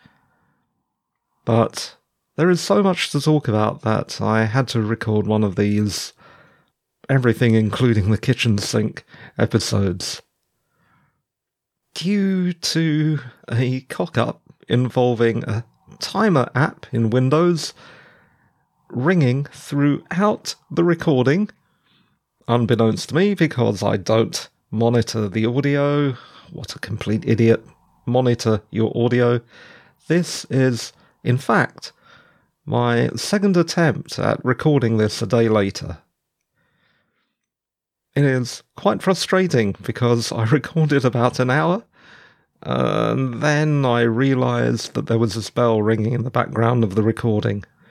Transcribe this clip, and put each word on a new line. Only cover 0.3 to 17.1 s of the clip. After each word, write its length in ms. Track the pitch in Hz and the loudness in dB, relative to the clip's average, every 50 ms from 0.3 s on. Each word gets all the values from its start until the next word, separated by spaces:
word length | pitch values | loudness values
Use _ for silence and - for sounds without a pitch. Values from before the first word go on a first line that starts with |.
| _ _ _ _ _ _ _ _ _ _ _ _ _ _ _ _ _ _ _ _ _ _ _ | _ _ _ _ _ _ _ _ _ _ _ _ _ _ _ _ _ _ _ _ _ _ _
But 500 | 127 113 113 110 - - - - - - _ _ _ _ _ _ _ _ | 2 2 2 2 2 -2 -6 -12 -12 -14 _ _ _ _ _ _ _ _
there 140 | - 156 185 | 0 2 2
is 100 | 175 170 | 2 2
so 220 | - - 196 208 | 0 2 2 2
much 280 | 196 190 170 - - - | 2 2 0 0 -4 -4
to 100 | - 147 | -4 -2
talk 260 | - 156 156 147 - - | 2 2 2 2 2 0
about 320 | 104 107 107 107 98 - | 0 2 0 0 -2 -2
that 400 | - 110 110 - - - - - | -2 -2 0 0 -2 -4 -6 -4
I 240 | 107 107 110 110 110 | -2 0 2 2 0
had 240 | 107 110 135 127 - | 0 0 0 -2 0
to 140 | - 117 | -2 -2
record 440 | 107 104 113 - - 113 107 107 95 | -2 -2 -4 -4 -2 0 0 0 2
one 180 | 104 107 107 107 | 2 2 2 0
of 120 | 101 87 | 0 0
these 560 | 104 104 104 104 104 104 104 82 - - - - _ - - - - _ _ _ _ _ _ _ _ _ _ _ _ - - | 0 0 2 2 0 0 0 -2 -6 -10 -12 -16 _ -20 -20 -20 -20 _ _ _ _ _ _ _ _ _ _ _ _ -4 -2
everything 460 | 135 131 123 120 110 - 127 117 110 | 0 2 2 2 2 2 2 4 4
including 560 | 110 110 104 - - 131 123 110 107 92 104 | 4 2 0 0 0 2 2 2 2 2 2
the 80 | 110 - | 0 0
kitchen 400 | - - 123 - - 120 101 104 | 0 -2 -2 0 0 0 0 0
sink 480 | - - - 110 107 - - - - _ - - - - - - | -2 -2 -2 -2 -2 -2 -4 -10 -18 _ -20 -20 -20 -12 -4 -4
episodes. 840 | 117 - - 107 - - 110 101 98 92 87 92 - - - - - _ _ _ _ _ _ _ _ _ _ _ _ _ _ _ _ _ _ _ _ _ _ _ _ _ _ _ _ _ _ _ _ _ | -2 0 0 0 0 -2 -2 0 0 -2 -2 -4 -8 -10 -10 -12 -16 _ _ _ _ _ _ _ _ _ _ _ _ _ _ _ _ _ _ _ _ _ _ _ _ _ _ _ _ _ _ _ _ _
Due 600 | - - 160 185 208 202 196 190 190 185 180 180 | -12 -8 -4 -2 0 0 0 0 0 0 0 -2
to 640 | 175 - - - - 165 165 160 151 156 151 156 151 139 - 120 - _ _ - | -2 -4 -6 -4 -2 0 0 2 2 2 2 0 0 -2 -4 -10 -18 _ _ -4
a 300 | 117 117 131 127 127 131 | -2 0 0 0 -2 -4
cock-up 600 | - - - - 180 - - - 113 117 - - _ - _ _ _ - | -8 -8 -6 -6 -6 -2 0 0 0 0 -4 -8 _ -20 _ _ _ -2
involving 720 | 117 123 127 120 - 127 123 123 120 110 117 117 107 - | 0 0 0 0 0 2 2 2 2 2 2 2 0 -2
a 220 | - - 104 110 - - _ _ _ - - - | -4 -4 -6 -6 -6 -10 _ _ _ -20 -14 -12
timer 500 | - - - 196 214 214 170 135 120 - - | -10 -4 -2 0 2 4 4 2 2 0 0
app 320 | 123 151 - - - - - | 0 0 0 -2 -8 -12 -6
in 180 | - 117 113 107 | -2 -2 0 2